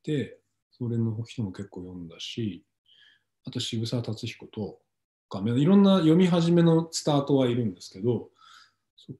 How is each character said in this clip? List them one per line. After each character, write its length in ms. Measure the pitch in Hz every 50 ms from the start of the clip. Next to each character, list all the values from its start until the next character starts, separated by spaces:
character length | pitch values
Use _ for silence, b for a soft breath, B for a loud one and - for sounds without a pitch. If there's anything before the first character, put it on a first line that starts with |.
| _
て、 360 | - 151 139 110 - - - _ _ _ _ _ _
そ 160 | _ - 123 117
れ 100 | 120 117
の 260 | 113 113 110 110 117
人 200 | - - - 110
も 80 | 95
結 180 | 92 - 98 -
構 120 | - 92
読 160 | 90 90 90 90
ん 100 | 85 82
だ 120 | 82 -
し、 440 | - - - - 117 101 87 80 - _ _ _ _ b b b b b b b b b _ _ _
あ 60 | 135
と 80 | - 127
渋 280 | - - - 110 113 113
沢 160 | - 123 120
達 240 | - 107 - - 110
彦 180 | - - - -
と 320 | - - 202 190 - - _ _ _ _ _ _ _ _ _ -
か、 120 | - 95 98
い 200 | 117 120 127 147
ろ 120 | 175 196 202
ん 60 | 196
な 140 | 196 190 185
読 180 | 160 156 160
み 120 | 180 185 175
始 240 | 175 175 170 170
め 100 | 170 170
の 280 | 170 165 165 160 165 -
ス 120 | - - -
タ 100 | 160 147
ー 120 | 143 139
ト 120 | - 143 135
は 100 | 131 123
い 80 | 120
る 100 | 127 117
ん 80 | 107 90
で 80 | -
す 80 | - -
け 100 | - 120
ど、 280 | - 123 120 98 - - b b b b b b b b b b b _ _
そ 180 | _ _ - 127
っ 20 | -